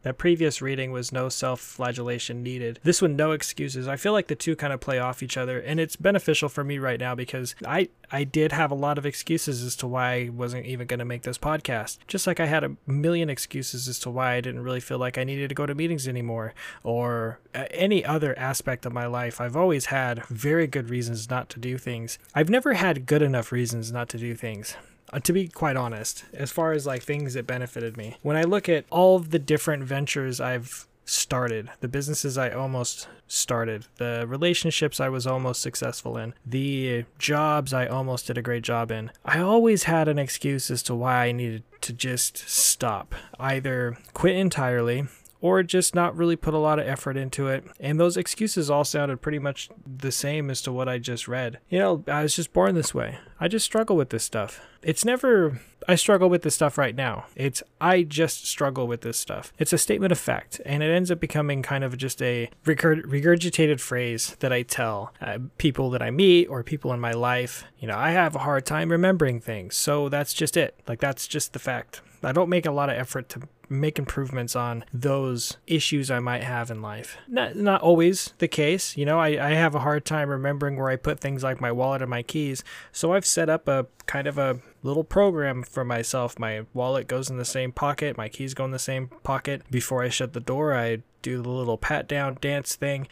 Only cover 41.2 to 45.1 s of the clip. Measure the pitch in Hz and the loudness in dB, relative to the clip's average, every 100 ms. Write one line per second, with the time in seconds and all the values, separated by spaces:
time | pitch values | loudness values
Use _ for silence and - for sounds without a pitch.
41.2 | 123 120 120 113 - - - 120 131 123 | 2 0 -4 -6 -12 -10 -10 -4 -4 0
42.2 | - - - - - - 123 101 - - | -2 -4 -2 2 2 2 0 -2 -6 -10
43.2 | - - 131 135 139 127 120 123 - - | -10 -6 -2 -2 -2 -2 -2 -6 -12 2
44.2 | 180 185 190 160 127 123 117 123 139 | 2 4 2 2 2 2 2 0 -4